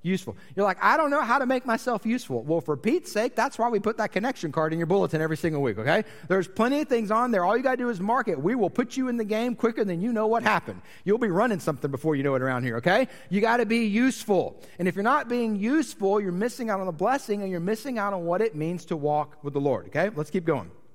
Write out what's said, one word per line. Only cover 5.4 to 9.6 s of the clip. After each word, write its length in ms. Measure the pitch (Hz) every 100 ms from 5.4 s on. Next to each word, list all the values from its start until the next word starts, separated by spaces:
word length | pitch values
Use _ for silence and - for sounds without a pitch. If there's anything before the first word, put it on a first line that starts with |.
| 170 151
week, 160 | 135 98
okay? 240 | 117 190 214 - 147
There's 220 | 190 180
plenty 320 | - 233 285
of 80 | 302
things 240 | 233 208
on 180 | 220 247
there. 140 | 208
All 120 | 175 240
you 60 |
gotta 140 | 262 254
do 140 | 247
is 100 | 196
mark 260 | 202 254 233
it. 160 | 151
We 140 | 160 254
will 140 | 202
put 260 | - 247 262
you 120 | 254
in 80 | 240
the 80 |
game 300 | 214 214 247
quicker 300 | 233